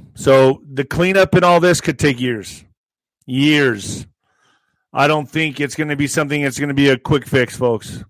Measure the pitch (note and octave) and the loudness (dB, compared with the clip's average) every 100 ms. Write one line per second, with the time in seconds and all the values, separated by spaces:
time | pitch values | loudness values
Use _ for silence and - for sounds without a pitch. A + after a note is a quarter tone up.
0 | - - C#3 C3+ C3 - C#3 C3+ C3+ E3 | -20 -4 4 6 4 2 -6 -8 -4 -2
1 | F3+ F#3+ F#3 F3+ F3 F3 F3 D#3+ - C3 | 2 2 2 4 4 4 4 0 -2 -2
2 | D3 B2 B2+ A2 F#2 - - _ _ _ | -2 0 -4 -6 -10 -18 -20 _ _ _
3 | _ _ - C3 D3 D3+ C3+ G#2+ F#2+ - | _ _ -6 0 2 2 2 -2 -8 -12
4 | - _ _ _ _ _ _ _ _ - | -14 _ _ _ _ _ _ _ _ 0
5 | C#3+ D#3 C#3 D#3+ D#3 C3+ C#3 - D3+ C#3+ | 0 0 -4 -4 -4 -4 -6 -6 -6 -4
6 | C#3+ E3 C#3+ D3 C#3 C3+ D3 C#3 C#3+ C3 | -4 -2 -2 -2 -4 -4 -4 2 4 2
7 | - C#3+ - C3+ A#2+ - B2 A2+ - - | 0 -2 0 -2 -2 -2 -2 -2 -8 -16